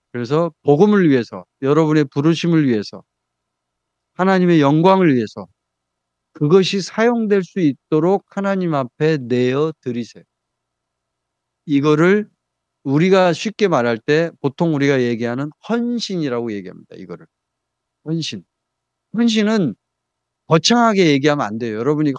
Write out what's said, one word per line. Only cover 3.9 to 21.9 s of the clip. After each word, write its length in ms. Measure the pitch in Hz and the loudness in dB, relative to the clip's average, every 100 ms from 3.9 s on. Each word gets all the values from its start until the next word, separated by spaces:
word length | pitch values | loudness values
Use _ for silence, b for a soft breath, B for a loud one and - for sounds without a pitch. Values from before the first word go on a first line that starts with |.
| _ _ | _ _
하나님의 460 | - 190 190 180 170 | -4 0 2 4 4
영광을 540 | 139 156 180 190 175 | 4 4 4 4 2
위해서 320 | 127 104 - 90 _ _ _ _ _ _ _ _ | 0 -2 -10 -18 _ _ _ _ _ _ _ _
그것이 480 | - 147 190 185 196 | -6 2 2 2 -2
사용될 640 | 165 - 226 240 214 202 | -6 -2 0 0 0 -2
수 160 | 175 196 | -2 -2
있도록 640 | 160 131 _ 156 170 196 - - | -2 -2 _ 0 0 0 -4 -6
하나님 380 | 196 196 175 | -4 -2 -2
앞에 440 | 147 123 - 151 156 | -2 -4 -2 -2 -2
내어 540 | 120 123 127 135 160 156 | -2 0 0 0 -4 -6
드리세요. 420 | 131 120 113 92 - _ _ _ _ _ _ _ _ _ _ _ _ _ - | -10 -8 -10 -16 -20 _ _ _ _ _ _ _ _ _ _ _ _ _ -4
이거를 640 | 139 151 151 175 208 214 _ _ _ _ _ | 0 2 2 4 2 -2 _ _ _ _ _
우리가 480 | 139 143 185 190 180 | -4 0 2 4 2
쉽게 360 | 156 - - 202 | 0 -6 -2 0
말할 300 | 147 120 113 | 0 0 -2
때 320 | - 151 165 - | -2 -2 -2 -4
보통 340 | 143 - 170 | -6 -2 -2
우리가 280 | 147 139 135 | 0 0 0
얘기하는 480 | 120 117 117 123 147 - - | 0 -2 -4 -6 -8 -12 -6
헌신이라고 840 | 233 240 240 - 180 147 120 117 | -4 -4 -6 -6 -6 -4 -4 -6
얘기합니다. 440 | 101 90 82 82 87 | -8 -12 -18 -20 -20
이거를. 300 | 92 85 82 _ _ _ _ _ _ _ 147 | -16 -18 -20 _ _ _ _ _ _ _ -8
헌신. 380 | 165 147 101 - _ _ _ _ _ _ 208 | -6 -6 -10 -16 _ _ _ _ _ _ -2
헌신은 580 | 233 220 208 220 151 92 _ _ _ _ _ _ - | 0 0 0 0 -2 -6 _ _ _ _ _ _ -2
거창하게 600 | 160 - 240 233 196 170 | 0 2 2 2 4 2
얘기하면 340 | 139 147 147 107 | 2 2 0 -2
안 120 | 110 | -6
돼요. 200 | 117 107 | -6 -4
여러분이 340 | 127 | -2